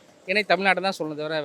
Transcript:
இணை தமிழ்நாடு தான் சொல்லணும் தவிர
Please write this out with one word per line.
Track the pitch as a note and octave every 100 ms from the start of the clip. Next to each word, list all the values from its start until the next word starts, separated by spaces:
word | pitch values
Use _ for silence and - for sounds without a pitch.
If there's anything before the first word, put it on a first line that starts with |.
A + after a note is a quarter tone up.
| _ _ -
இணை | G3 G#3
தமிழ்நாடு | F3+ G3 F3+ F#3+
தான் | F#3+
சொல்லணும் | D#3 D3
தவிர | D3+ D#3